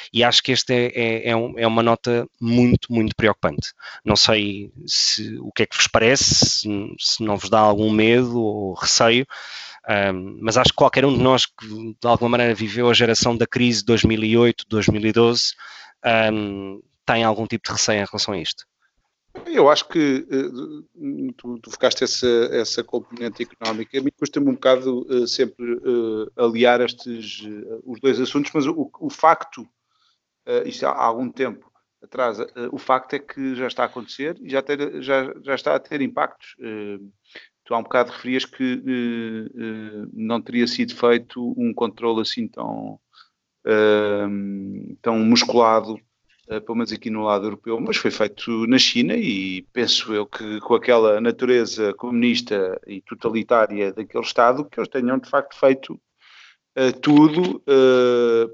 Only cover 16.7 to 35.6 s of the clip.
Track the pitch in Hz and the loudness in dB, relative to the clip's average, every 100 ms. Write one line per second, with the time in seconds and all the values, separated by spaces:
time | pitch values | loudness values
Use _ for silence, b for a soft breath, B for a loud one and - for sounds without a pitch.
16.7 | 101 _ _ - 117 113 107 110 113 - | -14 _ _ -2 0 2 0 -4 -6 -6
17.7 | 107 - 107 98 107 - 95 - - - | -4 0 0 -2 -4 -6 -4 -6 -10 -16
18.7 | _ _ _ _ _ _ - 339 277 143 | _ _ _ _ _ _ -14 2 6 6
19.7 | 147 - 170 143 135 - 135 143 123 156 | 6 0 0 2 0 -2 -4 -4 -8 -14
20.7 | 151 160 170 143 143 131 - 123 120 - | -16 -20 -12 -10 -8 -10 -10 -14 -14 -14
21.7 | - 123 - 127 - 123 117 120 120 110 | -2 0 0 -2 0 2 2 2 0 -2
22.7 | - 113 123 - 120 117 104 120 - 113 | -6 -6 -8 -8 -10 -10 -8 -12 -8 -8
23.7 | 110 110 135 135 - - 139 139 123 131 | -6 -4 -4 -4 -4 -4 0 0 2 4
24.7 | 127 131 123 - 123 120 - 120 - 120 | 4 2 -4 -2 -2 0 0 -2 -2 -6
25.7 | 120 135 120 113 107 104 - 117 117 120 | -4 -2 -2 -2 -6 -8 -2 0 4 4
26.7 | 120 120 120 123 113 107 - 107 104 104 | 4 0 -4 -12 -12 -12 -16 -14 -14 -14
27.7 | 113 131 107 135 117 127 147 143 160 139 | -14 -14 -2 0 0 -2 -2 -2 -2 -2
28.7 | 165 - - 151 - 160 160 - - - | -2 -6 -8 -10 2 4 4 -2 -18 -20
29.7 | _ _ _ _ _ _ _ 123 123 127 | _ _ _ _ _ _ _ -4 -4 -4
30.7 | - 135 123 117 117 131 - 127 - _ | -4 -4 0 0 -2 -6 -4 -6 -6 _
31.7 | _ _ _ - 127 120 104 - 123 120 | _ _ _ -14 -4 -4 -4 -10 -8 -10
32.7 | 135 - 131 - 139 - 139 135 127 123 | -8 0 -2 0 -10 -10 -8 -8 -6 -6
33.7 | 127 117 127 104 - 147 175 - 135 139 | -4 -4 -6 -16 -10 -8 -8 -4 -4 -4
34.7 | 143 143 151 131 135 131 - 139 131 | -6 -6 -8 -2 -2 -2 -10 -6 -4